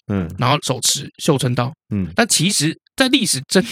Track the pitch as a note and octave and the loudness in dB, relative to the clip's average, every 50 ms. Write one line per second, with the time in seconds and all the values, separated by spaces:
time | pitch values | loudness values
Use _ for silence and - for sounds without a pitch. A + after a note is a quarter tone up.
0 | _ - G#2 G2 F2 D#2+ F2+ F#2 A#2 B2 C#3 - - - B2+ - - - - C#3 | _ -4 -2 -2 -2 -4 -4 -2 0 2 0 0 0 -2 -4 -2 0 -2 -2 -2
1 | - - - - - - D3 B2+ - B2 B2 B2+ A#2+ C3 - _ _ - A2 G2+ | -4 -10 -12 -4 0 0 2 2 2 -2 0 -2 -2 -4 -6 _ _ -6 -4 -4
2 | F#2 D#2+ E2+ - A#3 - - - D3+ G3 G3+ - C#3+ D#3+ - - _ _ _ - | -4 -2 0 -2 0 2 2 2 2 2 0 0 0 -2 -2 -6 _ _ _ 0
3 | C4+ B3+ B3+ C4+ G#3+ - - C3 C3+ - - F#3+ F3+ - | 0 2 2 2 2 0 -2 -4 -4 0 2 2 2 0